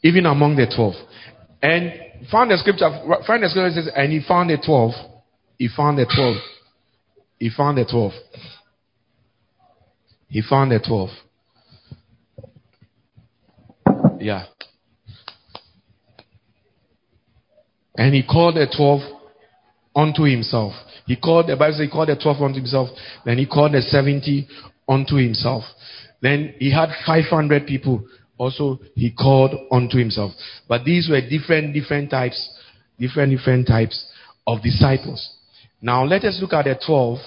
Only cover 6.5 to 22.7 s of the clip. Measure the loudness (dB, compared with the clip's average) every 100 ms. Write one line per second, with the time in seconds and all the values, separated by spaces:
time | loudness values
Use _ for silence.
6.5 | -20 _ _ _ _ _ _ _ _ -6
7.5 | 0 0 0 0 -2 -2 -6 -20 -20 -20
8.5 | -20 _ _ _ _ _ _ _ _ _
9.5 | _ _ _ _ _ _ _ _ -6 0
10.5 | 2 2 0 0 -4 -6 -12 _ _ _
11.5 | _ _ _ _ -20 _ _ _ -20 -20
12.5 | _ _ _ _ _ _ _ _ _ _
13.5 | _ _ _ -2 2 0 0 -6 -6 -10
14.5 | _ -20 _ _ _ -20 -20 -20 _ _
15.5 | -20 _ _ _ _ _ _ _ _ _
16.5 | _ _ _ _ _ _ _ _ _ _
17.5 | _ _ _ _ 0 2 2 2 4 4
18.5 | 2 -2 2 2 2 -2 -20 -20 _ _
19.5 | _ _ _ _ 0 2 2 2 2 -2
20.5 | -4 -4 -8 -20 -18 -8 -4 2 2 2
21.5 | 2 0 0 -4 -2 -2 0 0 0 -2
22.5 | -4 -2